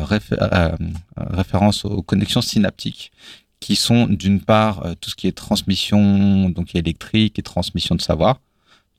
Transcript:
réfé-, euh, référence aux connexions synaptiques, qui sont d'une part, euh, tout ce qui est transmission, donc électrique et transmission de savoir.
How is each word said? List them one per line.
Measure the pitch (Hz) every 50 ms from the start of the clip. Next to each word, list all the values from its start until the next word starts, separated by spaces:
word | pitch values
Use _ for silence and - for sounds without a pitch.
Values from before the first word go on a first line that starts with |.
| 76
réfé-, | 73 101 104 - - - -
euh, | 98 - - 92 85 82 82 82 85 82 82 82 - _ - -
référence | - - 95 90 92 - - 92 101 104 95 - -
aux | 104 101 95 -
connexions | - - 98 104 - - 127
synaptiques, | 113 - - 113 98 92 - - - - - - - - _ _ - - - - _ _ _ _
qui | - - 101
sont | - - - 120 120 117
d'une | - 101 85 90 95 101 92
part, | - - 110 107 110 110 101 85 69
euh, | 85 85 -
tout | - -
ce | -
qui | - - 92
est | -
transmission, | - - - 107 98 - 98 95 - - - 107 104 104 101 98 98 98 98 98 98 95 92
donc | 82 87 87 - -
électrique | 90 82 85 80 - - - - 110 107 104 - -
et |
transmission | - - - 90 87 - - 87 - - 87
de | 85
savoir. | - - 80 78 87 107 135 - _ _ _ _ _ _ _ _ _ _ _